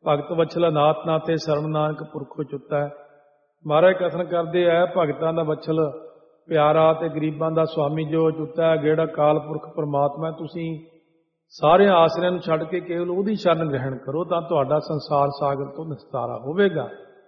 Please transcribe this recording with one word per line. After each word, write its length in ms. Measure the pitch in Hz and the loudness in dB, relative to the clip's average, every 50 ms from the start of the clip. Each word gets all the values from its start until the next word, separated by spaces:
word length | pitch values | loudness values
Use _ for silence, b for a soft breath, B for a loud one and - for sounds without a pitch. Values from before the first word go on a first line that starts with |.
| _ 160 | _ 0
"ਭਗਤ 240 | 151 147 147 - 175 | 0 0 0 -4 0
ਵਛਲ 360 | 165 165 160 - 170 170 170 | 0 0 0 0 0 0 2
ਅਨਾਥ 380 | 160 151 143 151 156 156 - | 2 4 4 4 2 2 -2
ਨਾਥੇ 300 | 165 160 160 160 - 165 | -2 -2 -2 0 -2 -4
ਸ਼ਰਨ 340 | 160 - - 151 147 151 156 | -4 -2 -2 -2 -2 -2 -2
ਨਾਨਕ 320 | 156 156 151 151 156 151 160 | -2 -2 -2 -2 -2 -6 -10
ਪੁਰਖੋ 400 | 156 - 151 139 - - - 151 | -12 -12 -12 -12 -12 -10 -10 -10
ਚੁੱਤਾ 420 | 135 - 139 - - 156 143 147 | -8 -8 -14 -10 -4 -4 -4 -4
ਹੈ।" 60 | 143 143 - - - _ _ _ _ _ _ _ _ _ _ 165 | -4 -8 -14 -20 -20 _ _ _ _ _ _ _ _ _ _ _
ਮਹਾਰਾਜ 280 | 156 147 156 170 185 190 | 0 2 6 6 6 4
ਕਥਨ 300 | 185 180 175 156 170 180 | 4 0 -4 -2 -4 -6
ਕਰਦੇ 460 | 160 175 170 170 160 165 180 175 175 | -2 -2 -2 -2 0 0 2 4 4
ਆ, 160 | 165 170 180 180 180 185 | 4 4 2 2 2 0
"ਭਗਤਾਂ 340 | 170 147 143 - 160 160 165 | 0 0 0 -2 -2 -2 0
ਦਾ 100 | 165 165 | -2 -2
ਵਛਲ 500 | 151 156 143 - - 160 160 160 147 139 156 - - - - _ _ _ _ _ - | -2 -4 -4 -4 -4 0 0 0 -2 -2 -8 -16 -18 -20 -20 _ _ _ _ _ -2
ਪਿਆਰਾ 440 | 160 156 147 151 156 160 160 160 160 | 2 4 4 4 6 6 6 4 4
ਤੇ 160 | 160 165 165 | 2 -2 -6
ਗਰੀਬਾਂ 420 | 151 156 156 156 151 143 160 160 | -4 -4 -4 -4 -4 -4 -4 -2
ਦਾ 140 | 160 160 160 | 0 0 0
ਸੁਆਮੀ 400 | 156 - 165 151 143 151 156 160 | 0 0 -2 -2 -2 -2 -4 -4
ਜੋ 260 | 151 156 160 160 160 | -2 0 2 2 2
ਚੁੱਤਾ 400 | 156 160 156 151 - - 165 165 | 0 -2 -6 -8 -4 0 2 2
ਹੈ, 60 | 160 | 2
ਜਿਹੜਾ 280 | 156 143 151 156 160 165 | 2 2 0 2 2 0
ਅਕਾਲ 340 | 156 156 - 147 147 151 156 | -2 0 2 2 4 4 2
ਪੁਰਖ 380 | 147 147 156 151 - - - | 0 -4 -10 -10 -10 -10 -8
ਪਰਮਾਤਮਾ 500 | - 151 147 143 143 143 143 143 151 160 | -8 -6 -2 0 0 0 0 0 -4 -8
ਹੈ, 60 | 160 160 | -8 -8
ਤੁਸੀਂ 480 | 160 170 151 - 175 165 165 160 151 - - _ _ _ _ _ _ _ _ _ _ _ _ | -8 -12 -12 -10 -8 -8 -8 -8 -10 -12 -18 _ _ _ _ _ _ _ _ _ _ _ _
ਸਾਰਿਆਂ 460 | _ - - 151 165 185 202 202 190 | _ 0 4 6 8 8 8 6 6
ਆਸਰਿਆਂ 360 | 170 165 160 165 175 175 180 | 6 6 6 4 2 0 0
ਨੂੰ 100 | 180 180 | 0 -2
ਛੱਡ 240 | - - 160 156 165 | -2 -2 -2 -2 -2
ਕੇ 160 | 160 185 180 | -2 -6 -6
ਕੇਵਲ 300 | 170 175 175 170 175 175 | -4 -4 -4 -4 -4 -2
ਉਹਦੀ 240 | 175 185 202 202 220 | -2 -2 -2 -2 -2
ਸ਼ਰਨ 340 | 196 - 180 165 165 165 156 | 0 2 2 2 2 0 -2
ਗ੍ਰਹਿਣ 300 | 139 131 127 135 131 123 | -2 -2 -4 -4 -6 -8
ਕਰੋ, 260 | - - 139 156 180 | -8 -6 -6 -6 -4
ਤਾਂ 180 | 175 180 170 165 | -2 -2 -4 -2
ਤੁਹਾਡਾ 360 | 170 175 151 135 127 147 156 | 0 0 0 2 2 0 -2
ਸੰਸਾਰ 500 | 147 - 165 147 - - 151 143 143 139 - - | 0 -2 -6 -6 -4 -2 0 2 2 2 0 -2
ਸਾਗਰ 260 | 147 143 139 135 139 | -2 -2 -2 -4 -6
ਤੋਂ 200 | 139 - - 160 | -10 -10 -12 -12
ਨਿਸਤਾਰਾ 520 | 160 151 127 - _ - 131 120 120 120 120 | -12 -12 -14 -14 _ -8 -6 -6 -6 -8 -10
ਹੋਵੇਗਾ।" 500 | 110 135 156 185 202 196 165 151 127 117 - - - - - - _ | -8 -8 0 2 2 2 2 -2 -8 -8 -12 -18 -20 -20 -20 -20 _